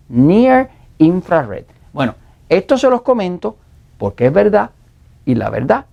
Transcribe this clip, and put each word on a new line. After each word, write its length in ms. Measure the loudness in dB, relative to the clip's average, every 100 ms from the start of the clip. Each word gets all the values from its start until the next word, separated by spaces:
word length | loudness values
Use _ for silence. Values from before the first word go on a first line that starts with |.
| _
near 600 | 2 4 4 4 2 0 -10 -20 0
infrared. 640 | 2 2 -2 -2 -2 -10 -14 _ _
Bueno, 220 | -6 -6 -6 _ _ _
esto 300 | -2 0 0
se 100 | 0
los 120 | 0
comento 560 | -2 -2 -4 -6 -10 -12 _ _ _ _
porque 280 | -10 -2 0
es 60 |
verdad 380 | 2 2 0 -2 _ _ _ _ _
y 100 | -4
la 160 | -4 -4
verdad 360 | -6 -2 -4 -4